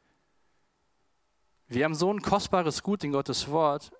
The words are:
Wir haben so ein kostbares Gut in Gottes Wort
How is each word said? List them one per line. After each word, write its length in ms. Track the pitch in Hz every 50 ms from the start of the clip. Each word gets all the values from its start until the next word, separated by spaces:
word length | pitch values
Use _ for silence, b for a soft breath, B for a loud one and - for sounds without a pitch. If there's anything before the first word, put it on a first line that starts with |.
| _ _ _ _ _ _ _ _ _ _ _ _ _ _ _ _ _ _ _ _ _ _ _ _ _ _ _ _ _ _ _ _ _ -
Wir 180 | 123 123 143
haben 100 | 156 160
so 160 | 147 170 190
ein 100 | 208 202
kostbares 600 | - - 190 202 - - - 185 170 156 135 -
Gut 220 | - 190 202 - -
in 80 | 143
Gottes 380 | 143 139 135 - 127 - - 127
Wort 420 | 147 160 160 147 143 151 - - - -